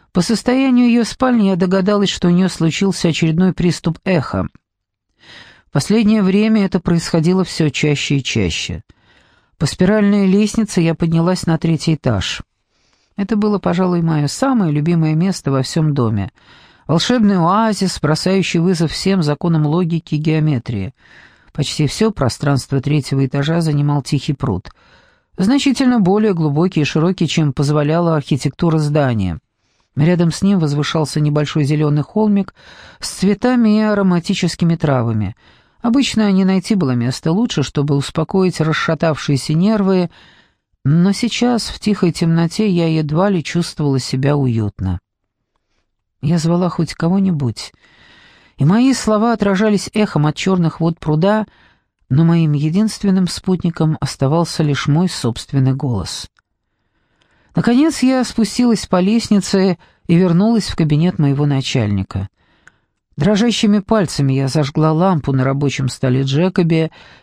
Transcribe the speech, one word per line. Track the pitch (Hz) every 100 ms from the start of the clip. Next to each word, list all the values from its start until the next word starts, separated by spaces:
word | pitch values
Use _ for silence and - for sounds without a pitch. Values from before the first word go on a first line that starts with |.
| _
По | -
состоянию | 170 220 - 254 269 247 247
ее | 233 220
спальни | - 254 240 196
я | 185
догадалась, | 185 190 190 208 196
что | - 175
у |
нее | 175 185
случился | - 165 - 196 - 175
очередной | 156 160 160 185
приступ | - 170 - 165 160
эха. | - 180 - 95 - - _ _ _ _ _ _ - - - - _
В |
последнее | 143 - 214 208 220
время | 185 196 220 220 196
это | 185
происходило | - 170 - 170 160 185 180
все | - 156
чаще | - 151 143 - 139
и |
чаще. | - 113 92 - - 80 - _ _ _ _ _ _ _
По | 151
спиральной | - 185 214 202 202 190
лестнице | 196 214 - 214 -
я | 165
поднялась | 160 170 165 170 180 -
на | 160
третий | 165 160 - 156
этаж. | 135 104 - - - _ _ _ _ _ _ -
Это | 202 214
было, | 214 202
пожалуй, | 185 175 185 175
мое | 165 156 147
самое | - 269 254 175
любимое | 147 151 175 156 156
место | 190 180 -
во | 135
всем | 131 170 156
доме. | 143 117 104 98 - _ - - _ -
Волшебный | 139 - 247 208 190
оазис, | 165 202 226 202 190 -
бросающий | 147 156 185 190 170 175
вызов | 170 170 165
всем | - 190 196
законам | 147 147 175 160 151
логики | 165 175 170 - 151
и |
геометрии. | 156 156 156 131 - 110 92 - _ - - _ _
Почти | - 147 - 151
все | - 220
пространство | - 127 - 147 139 - 139
третьего | 143 147 131 135 135
этажа | 139 143 170
занимал | 160 147 147 143
тихий | - 143 -
пруд. | 143 123 92 - - _ _ _ _ _ -
Значительно | 190 277 277 240 262 240
более | 180 202 214
глубокий | 170 156 143 180 -
и | 143
широкий, | 156 165 185 165
чем | - 151
позволяла | 131 143 151 147 165 170 156
архитектура | - 139 147 - 170 156
здания. | 147 151 135 113 92 78 - _ _ _ _ -
Рядом | 156 175 170
с | -
ним | 190 202
возвышался | 156 143 147 165 151 156
небольшой | 147 147 147 156
зеленый | 139 151 151 147
холмик | - 214 214 202 190 - - - - -
с | -
цветами | - 185 202 247 254 226 214
и |
ароматическими | 214 208 190 175 170 196 170 - 170 165
травами. | 151 131 117 110 98 - _ _ _ _
Обычно | 240 247 247 220 208
не | 190 190
найти | 190 - 208
было | 135
места | 123 120 - 160
лучше, | 180 240 -
чтобы | 139 - 143 143
успокоить | - - 165 190 185 -
расшатавшиеся | 156 160 - 160 165 147 - 139 - 156
нервы, | 196 220 190 190 175 - - - _ _ _ _ 135
но | 160 185
сейчас | 196 240 - 247 233 -
в | -
тихой | - 196 175
темноте | - 170 165 165 - 214
я | 175 165
едва | 160 147 156 202
ли | 190
чувствовала | 135 170 170 - 147 135
себя | - 131 135 147
уютно. | 131 113 104 - 95 90 - _ _ _ _ _ _ _ _ _ _ _
Я | 151 170
звала | 160 175 180
хоть | - 160
кого-нибудь, | - 165 196 190 156 127 107 - - _ _ - - - _ _ -
и |
мои | 139 214 262
слова | 254 - 214 233
отражались | 226 202 190 220 202 -
эхом | 214 208 151 151
от | -
черных | 190 190 165 -
вод | 165 165
пруда, | - 151 190 214 208 _ _ _ _ _ _
но | 135
моим | 165 170 160
единственным | 147 156 180 220 - 202 190 180
спутником | - - 180 175 - 160 156
оставался | 135 - 135 160 165 -
лишь | 156 139 -
мой | 143 185
собственный | - 120 110 - 139 131
голос. | 131 139 110 80 - - _ _ _ _ _ _ _ _ _ _ _ _
Наконец | - 226 240 320 -
я | 254 262
спустилась | 247 - 208 - 247 214 -
по | 185
лестнице | 185 226 - 208 - 196 190 170 _ _ -
и | 170
вернулась | 185 170 214 233 -
в | -
кабинет | 160 147 175 -
моего | 143 139 147
начальника. | 139 131 135 104 101 95 98 95 - _ _ - _ _ _ _ -
Дрожащими | 156 208 240 202 220 208
пальцами | 190 220 165 - 139
я | 135 135
зажгла | 156 139 156 156
лампу | 156 190 170 131
на | 135
рабочем | 131 139 143 - 135
столе | - 131 127
Джекоби | 135 139 185 180 170 165 160 - - -